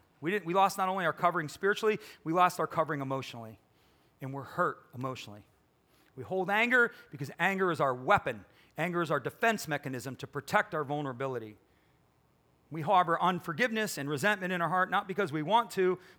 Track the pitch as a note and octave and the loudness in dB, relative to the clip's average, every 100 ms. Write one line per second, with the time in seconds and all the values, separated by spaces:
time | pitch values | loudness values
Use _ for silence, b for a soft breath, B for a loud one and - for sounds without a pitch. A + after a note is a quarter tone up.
0 | _ _ D3+ G#3 E3 F#3+ F#3+ G3 F#3+ F#3+ | _ _ -4 -4 0 2 2 2 -2 0
1 | E3 - F3 F3 D3+ - G3 G#3+ G#3+ G#3+ | 0 2 0 0 -4 -2 0 2 2 0
2 | B B D#3+ F3+ F3+ - D#3+ - D#3 D3 | B B -2 4 4 2 -2 0 -2 -2
3 | C3+ C3+ B2+ A#2+ A2 A2 _ _ b b | -4 -4 -6 -12 -16 -18 _ _ b b
4 | b b C3+ C3+ B2+ - E3+ - - A#2+ | b b -12 -10 -6 0 0 -2 -12 -8
5 | C3 B2 - G#2 - _ _ _ _ b | -8 -8 -12 -18 -20 _ _ _ _ b
6 | b - A#2 F#3+ F#3 G#3 A#3+ B3 A#3 B | b -14 -6 -2 0 2 4 4 4 B
7 | B C#3+ C3+ - F3+ F#3+ F#3 D#3 C#3 B2+ | B -10 -8 0 0 2 2 2 2 0
8 | C3+ G3+ C#3 G#2+ - b b - F3 F3 | 2 2 2 -8 -12 b b -6 -2 -2
9 | D#3+ C#3+ C3+ - A3+ G#3 - C#3+ C#3 B2+ | 0 -2 -4 0 0 0 -2 -6 -4 -8
10 | C3 B2 - C#3 - G#3 G3+ D#3 C3+ D3 | -8 -12 -10 -10 0 0 0 -4 -4 -4
11 | C#3 B2 C3+ B2 A2 G#2+ _ b b b | -4 -4 -4 -6 -8 -16 _ b b b
12 | _ _ _ _ _ _ - D#3+ D3+ F#3+ | _ _ _ _ _ _ -14 -6 2 4
13 | E3+ E3 F3+ F3+ - D#3 B3 A3 G#3+ - | 4 4 2 0 -2 0 0 0 -2 -4
14 | C#3 C#3+ G3 G3+ F#3 F3+ E3 F#3 F#3 F#3 | -4 0 2 2 0 0 2 2 2 0
15 | F#3+ F#3+ F3+ D#3 D3+ A3+ A3+ G3 F#3 F3+ | -2 -2 -2 -2 2 2 2 2 2 0
16 | B | B